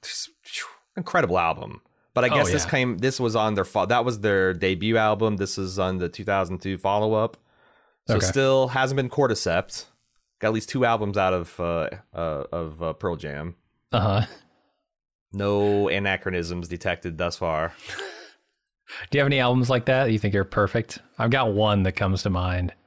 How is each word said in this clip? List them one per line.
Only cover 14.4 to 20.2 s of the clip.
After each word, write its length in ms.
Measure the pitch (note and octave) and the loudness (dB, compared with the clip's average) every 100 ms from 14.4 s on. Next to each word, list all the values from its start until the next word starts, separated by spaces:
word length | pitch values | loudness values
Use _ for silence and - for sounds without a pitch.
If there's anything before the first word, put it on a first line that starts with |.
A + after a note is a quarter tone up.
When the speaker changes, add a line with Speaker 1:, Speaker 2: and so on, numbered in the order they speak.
| _ _ _ _ _ _ _ _ _ | _ _ _ _ _ _ _ _ _
Speaker 1:
No 560 | G2+ G2+ G2+ G#2 G2+ G2+ | -4 0 2 4 4 2
anachronisms 800 | F#2+ G2 F#2+ F#2+ F2+ E2+ F2 E2 | 0 0 -2 -2 -4 -4 -6 -8
detected 500 | E2+ F#2+ E2+ F2+ D#2+ | -6 -4 -4 -6 -4
thus 180 | F2 - | -4 -2
far. 360 | E2+ D#2 D#2+ - - - - - - _ _ _ _ _ - - - | -4 -2 -4 -6 -14 -12 -12 -14 -20 _ _ _ _ _ -18 -16 -2
Speaker 2:
Do 60 | C#3+ | 2
you 20 | |
have 80 | C#3+ | 2
any 120 | C#3 | 4
albums 300 | B2 B2+ B2 | 4 4 4
like 160 | B2 C3+ | 2 2
that 260 | C3 C3 | 2 4
you 60 | |
think 140 | G#2+ | 2